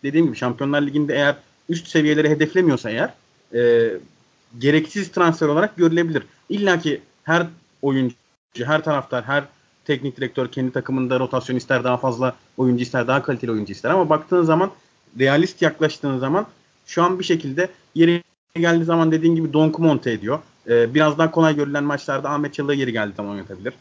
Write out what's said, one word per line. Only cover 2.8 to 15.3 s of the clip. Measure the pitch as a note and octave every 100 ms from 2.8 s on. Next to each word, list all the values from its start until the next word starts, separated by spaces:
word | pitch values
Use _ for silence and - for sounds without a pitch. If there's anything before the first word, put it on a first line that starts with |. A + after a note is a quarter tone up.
| A#2
eğer, | A2+ E3 - _ _ _
e, | A#2 A#2+ A#2 A#2 G2 - _ _ _ _ A#2+
gereksiz | C3 D3+ D#3 G#3 F#3+
transfer | - F3 E3 D#3
olarak | D3 G#3 -
görülebilir. | E3+ E3 E3+ D3+ - _ _
İlla | G#3 G3 F3
ki | D#3 C#3+ _ _
her | - E3 E3+ - _ _
oyuncu, | C#3 C3+ B2+ A#2+ _ _ _ -
her | B2 D#3
taraftar, | D#3 D3 B2+ B2+
her | A#2 C#3 C#3+ _ _ _ -
teknik | C#3+ C3+ B2
direktör | C3 - B2
kendi | - B2+
takımında | B2 A#2+ C3 B2+ B2+
rotasyon | B2+ C3 B2 B2+
ister, | - C3
daha | A#2+ B2
fazla | C3 A#2 B2+ - _ -
oyuncu | C3 B2
ister, | B2 C3 A#2+
daha | C3+
kaliteli | B2+ B2+ A#2+
oyuncu | A2 G2+
ister. | F#2+ A#2
Ama | F3+ E3+
baktığın | D3+ D#3 F3+
zaman, | E3 D#3+ F#3+ - _ _ _ A2+
realist | C3+